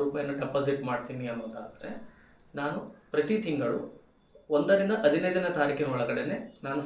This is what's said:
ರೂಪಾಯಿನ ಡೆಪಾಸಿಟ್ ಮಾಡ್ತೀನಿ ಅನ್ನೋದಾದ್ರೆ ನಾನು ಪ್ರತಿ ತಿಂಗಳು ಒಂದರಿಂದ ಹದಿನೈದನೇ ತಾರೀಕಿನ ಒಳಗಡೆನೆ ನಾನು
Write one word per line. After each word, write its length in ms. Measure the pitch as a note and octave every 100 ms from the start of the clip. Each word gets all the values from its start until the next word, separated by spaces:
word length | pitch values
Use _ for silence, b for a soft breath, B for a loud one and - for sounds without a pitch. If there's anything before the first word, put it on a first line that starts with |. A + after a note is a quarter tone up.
ರೂಪಾಯಿನ 320 | C#3+ D3 C#3+ C#3
ಡೆಪಾಸಿಟ್ 400 | C#3 C#3 C3+ C#3 B2+
ಮಾಡ್ತೀನಿ 380 | A#2+ B2 B2+ B2
ಅನ್ನೋದಾದ್ರೆ 560 | A#2 A2 A2+ G#2+ - - - - B B B - C#3+
ನಾನು 180 | D3 E3+ - - - D3+
ಪ್ರತಿ 220 | D3 G#3+ E3+
ತಿಂಗಳು 320 | C#3+ A#2+ A2 - - - _ _ - - D3
ಒಂದರಿಂದ 400 | D3 G3 G3 G#3+ D3
ಹದಿನೈದನೇ 460 | D#3+ F3+ F3 F3 D3+
ತಾರೀಕಿನ 300 | C#3+ D3 C#3 B2
ಒಳಗಡೆನೆ 420 | A#2+ A#2+ C3+ G#3+ - - C#3
ನಾನು 160 | C#3+